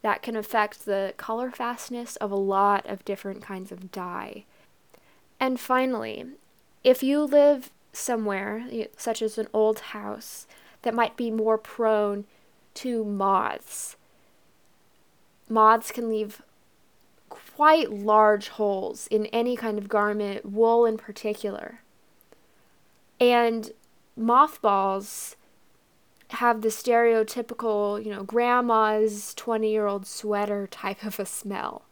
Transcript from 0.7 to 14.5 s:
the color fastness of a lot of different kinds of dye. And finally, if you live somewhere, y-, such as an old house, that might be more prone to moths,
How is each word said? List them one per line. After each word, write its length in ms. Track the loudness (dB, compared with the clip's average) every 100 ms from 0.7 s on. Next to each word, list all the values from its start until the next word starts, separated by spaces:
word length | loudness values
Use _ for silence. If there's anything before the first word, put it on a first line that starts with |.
| -4
the 300 | -4 -2 -4 -8
color 340 | -8 -6 -6
fastness 640 | -6 -8 -8 -10 -10 -10 -8
of 140 | -4
a 60 | -2
lot 480 | 0 2 4 2
of 220 | -2 -12 -8
different 360 | -8 -8 -12
kinds 300 | -12 -14 -12
of 180 | -16 -14
dye. 540 | -12 -10 -10 -12 -16 _ _ _ _ _ _ _ _ _ _
And 180 | -2 -2
finally, 680 | 0 0 2 -2 -6 -10 -14 -18 _ _ _ _
if 200 | 4 4
you 200 | 2 0
live 480 | 4 6 6 4 -2 _ _
somewhere, 760 | -10 -4 -4 -2 -4 -4 -8 -8
y-, 180 | -8 -10 -8
such 240 | -6 -4
as 160 | -4 -4
an 100 | -4
old 260 | 2 2 2
house, 680 | -6 -12 -10 -12 -14 -18 -20 -20 -20 _
that 100 | -4
might 240 | 0 0 0
be 140 | -4
more 260 | 0 2 0
prone 720 | -2 -2 2 2 0 -4 -10 _ _ _ _
to 280 | -10 -6 -4
moths, 920 | -4 -2 2 2 0 -6 -12 -14 -14 -16 _ _ _ _ _